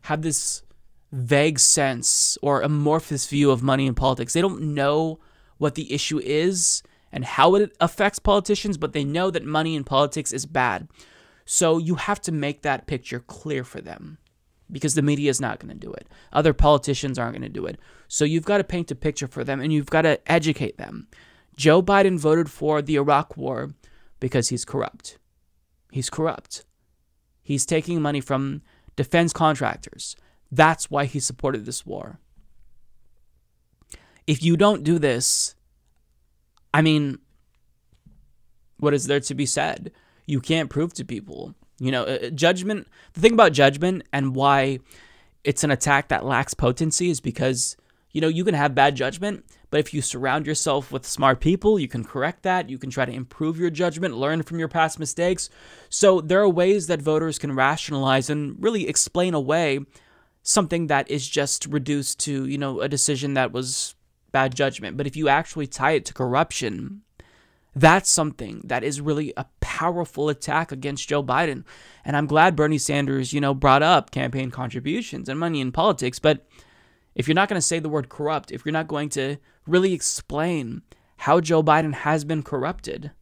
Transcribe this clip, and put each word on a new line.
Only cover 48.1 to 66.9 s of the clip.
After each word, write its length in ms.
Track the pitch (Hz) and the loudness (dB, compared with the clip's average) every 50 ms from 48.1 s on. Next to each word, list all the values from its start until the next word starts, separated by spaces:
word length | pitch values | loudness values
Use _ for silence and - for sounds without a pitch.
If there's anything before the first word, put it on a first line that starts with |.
you 100 | _ 147 | _ 0
know, 60 | 160 160 | 0 0
you 180 | 160 165 180 | 0 0 0
can 80 | 196 180 | 0 2
have 220 | 147 143 147 131 | 2 2 2 4
bad 200 | 135 135 143 143 | 6 4 4 4
judgment, 500 | 127 131 135 131 165 185 208 202 - - _ _ _ _ _ | 2 -4 -4 -4 -4 -6 -6 -6 -6 -12 _ _ _ _ _
but 100 | - 151 | -2 -2
if 140 | 151 - - | -2 0 -4
you 80 | 147 | -6
surround 440 | 127 - - 123 127 131 127 151 151 | -4 -4 -6 -4 -2 0 0 0 -2
yourself 460 | 139 151 - - 160 139 139 135 - | -2 -4 -2 0 0 0 -2 -2 -4
with 140 | 139 131 - | -10 -10 -8
smart 360 | - - - 139 135 131 127 | -8 -4 2 4 4 4 4
people, 380 | - 160 180 185 - 208 214 202 | 2 2 2 2 4 2 2 2
you 80 | 147 123 | 0 -2
can 180 | - 120 113 | -6 -8 -10
correct 380 | - - 135 131 156 175 _ _ | -8 -6 -4 -4 -4 -6 _ _
that. 260 | 190 185 185 170 - | -2 0 0 -2 -6
You 80 | 131 123 | -10 -10
can 120 | - 131 | -10 -8
try 160 | 120 - 131 | -2 -2 -2
to 60 | 123 | -2
improve 460 | 117 123 131 127 - - 156 156 165 160 | -4 -10 -12 -12 -8 -4 -4 -4 -2 0
your 120 | 180 175 | -2 -2
judgment, 460 | 160 147 180 175 147 160 175 180 123 | 0 0 -2 -2 -2 -2 -6 -4 -4
learn 280 | 113 131 143 160 165 156 | -2 -2 -2 0 -2 -4
from 160 | - 165 170 | -4 -6 -6
your 80 | 165 156 | -6 -4
past 320 | - 170 160 160 - - | 0 0 0 0 0 -6
mistakes. 500 | 160 143 - - 170 180 185 180 - - _ - - - - - - _ | -8 -8 -4 -2 0 0 0 -2 -6 -12 _ -20 -20 -20 -20 -20 -18 _
So 320 | - - - 202 190 180 | -2 4 6 6 6 6
there 200 | 156 156 180 190 | 4 2 4 4
are 80 | 208 202 | 6 4
ways 380 | 175 170 175 185 202 208 170 151 | 4 4 4 4 4 2 2 -2
that 140 | 175 156 | -2 -2
voters 380 | 139 151 156 156 160 160 147 - | 0 2 2 2 2 0 -4 -4
can 160 | - 143 135 | -6 -4 0
rationalize 720 | 131 131 135 151 160 - - 151 139 135 135 131 135 131 139 | 2 2 2 2 0 -4 -6 -4 -2 2 2 2 2 2 0
and 260 | 151 151 147 143 - - - | -2 -4 -4 -6 -8 -2 -2
really 240 | 220 233 214 160 - | 0 0 0 -2 0
explain 460 | 160 - - - _ 180 180 185 170 | 0 0 -2 0 _ 0 0 2 0
away 460 | 151 135 127 151 165 170 147 139 139 139 _ _ - _ _ _ _ _ _ _ _ _ | -2 0 2 2 2 2 2 0 -2 -4 _ _ -20 _ _ _ _ _ _ _ _ _
something 440 | - - 208 190 156 175 170 170 147 | 0 2 2 2 2 0 -2 0 2
that 220 | 147 139 139 - | 0 0 0 0
is 160 | 139 147 131 - | -4 -4 -4 -2
just 380 | - 151 143 139 - - - | -2 -2 0 0 -2 -6 -6
reduced 540 | 147 143 151 131 135 147 143 135 - - _ | -4 -4 -4 -2 -2 -2 -2 -2 -4 -6 _
to, 240 | - 151 143 135 135 | -4 -4 -4 -4 -4
you 120 | 131 139 139 | -4 -4 -4
know, 220 | 139 135 131 - | -4 -4 -4 -4
a 80 | 101 139 | -4 -2
decision 460 | 143 135 - - 147 131 139 143 139 | -2 -2 0 0 0 -2 -2 -2 0
that 180 | 135 127 123 | 0 0 0
was 440 | - 127 131 127 131 - - - - _ _ _ _ _ _ _ | -2 -6 -6 -4 -6 -6 -6 -8 -10 _ _ _ _ _ _ _
bad 240 | - 135 135 135 127 | 0 0 0 0 0
judgment. 420 | 127 147 135 131 - - 95 - 131 | 0 -2 -2 -2 -6 -12 -10 -8 -6
But 100 | 143 143 | -8 -6
if 80 | - | -6
you 120 | 156 156 143 | -2 2 4
actually 400 | 135 147 165 - - 160 147 131 | 4 2 2 -2 -8 -8 -8 -8
tie 240 | - - 135 143 | -6 -2 0 2
it 140 | 160 143 - | 2 0 -2
to 80 | - - | -4 -6
corruption, 880 | - 131 123 123 139 170 - - - 135 110 104 92 123 - | -4 -2 0 2 0 0 0 -2 -6 -6 -6 -6 -6 -10 -12